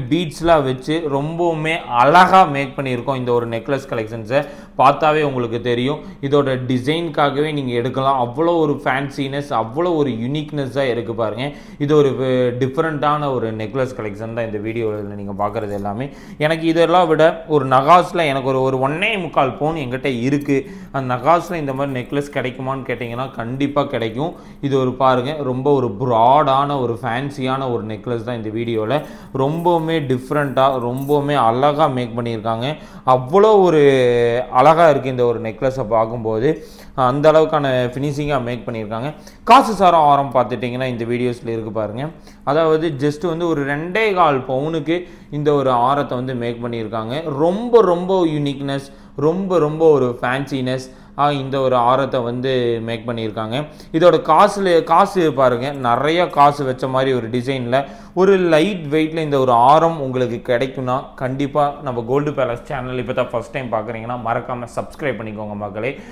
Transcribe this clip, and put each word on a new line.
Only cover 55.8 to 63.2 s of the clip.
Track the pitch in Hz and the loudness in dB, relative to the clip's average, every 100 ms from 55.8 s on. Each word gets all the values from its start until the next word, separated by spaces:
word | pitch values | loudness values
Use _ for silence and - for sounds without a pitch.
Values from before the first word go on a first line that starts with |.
| 123 117 147 165 170 | 0 2 2 0 0
காசு | 147 143 147 | 4 4 4
வச்ச | 131 131 135 | -2 -4 -2
மாதிரி | 131 135 | 0 0
ஒரு | 127 113 | 0 -2
டிசைன்ல | 123 120 135 120 131 143 - - | -4 -4 -4 -2 -2 -2 -10 -8
ஒரு | 175 190 190 | 2 4 4
light | 175 156 185 190 | 4 4 2 -2
வெயிட்ல | 147 156 156 160 | -2 0 0 -2
இந்த | 156 139 | -2 2
ஒரு | 127 | 4
ஆரம் | 117 123 156 165 165 | 6 8 6 4 0
உங்களுக்கு | 135 127 123 113 - | -4 -2 -2 -4 -2
கிடைக்கும்னா, | 120 135 135 127 131 139 | 0 0 -4 -4 -4 -6
கண்டிப்பா | - 127 135 143 151 143 143 | -8 -8 -4 -2 0 -2 -2
நம்ம | 143 120 | -6 -6
Gold | 113 139 151 | -2 0 0
Palace | 139 127 120 | -2 -2 -4
சேனல் | - 139 123 127 | -8 -10 -6 -6
இப்போ | 117 | -4
தான் | 127 | -4